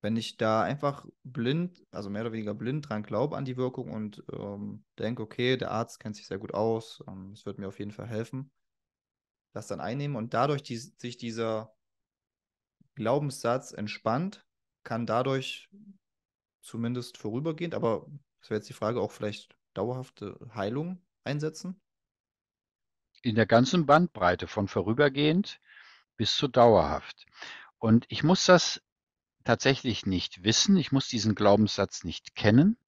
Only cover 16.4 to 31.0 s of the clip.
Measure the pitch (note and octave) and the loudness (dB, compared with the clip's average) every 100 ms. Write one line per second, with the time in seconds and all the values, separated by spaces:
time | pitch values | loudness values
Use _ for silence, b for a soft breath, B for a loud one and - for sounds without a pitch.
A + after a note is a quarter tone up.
16.4 | _ _ - A2+ A#2 B2 A#2+ - G#2+ A#2 | _ _ -14 -6 -4 -4 -8 -10 -6 -4
17.4 | D#3 D#3+ E3+ E3 A#2+ G2+ D2 C#3+ _ _ | -6 -6 -6 -2 -2 -2 -6 -20 _ _
18.4 | - G#2+ - - G#2+ A#2+ G#2 - G#2+ G#2 | -6 -6 -6 -4 -2 0 -4 -4 -8 -8
19.4 | - _ _ - G#2+ B2+ B2+ - G2+ - | -16 _ _ -6 -4 -4 -10 -12 -14 -14
20.4 | A#2+ A2 G2 B2+ E3+ F#3 _ _ - D3 | -14 -6 -4 -4 -6 -10 _ _ -8 -4
21.4 | D#3 D#3 F#3 F#3 _ _ _ _ _ _ | -6 -8 -12 -14 _ _ _ _ _ _
22.4 | _ _ _ _ _ _ _ _ C3 G#2+ | _ _ _ _ _ _ _ _ -2 2
23.4 | A2 A#2 B2+ F3+ C#3+ D3+ F3 - F2+ F2+ | 6 6 6 2 6 6 6 2 2 2
24.4 | - - G2 - F#2 A#2 D3 C3+ D3 E3+ | -2 -4 -2 -2 -2 2 2 4 2 2
25.4 | G3+ - b b b b b _ A2 - | 0 -8 b b b b b _ -2 0
26.4 | D3 B2 A#2 G#2 D2+ D2+ - - - B | 2 6 8 8 6 0 -6 -20 -20 B
27.4 | B B B _ A2+ A2+ - - D3 F#3+ | B B B _ 4 4 4 -2 2 2
28.4 | - F3+ - - _ _ _ _ _ _ | 8 8 6 -6 _ _ _ _ _ _
29.4 | - A#2 C#3 C3+ C3 G#2 G2+ F#2 - - | 0 2 4 2 0 -4 0 -2 -2 -4
30.4 | F#2 A2 - G3 - C3+ | 2 2 6 4 4 0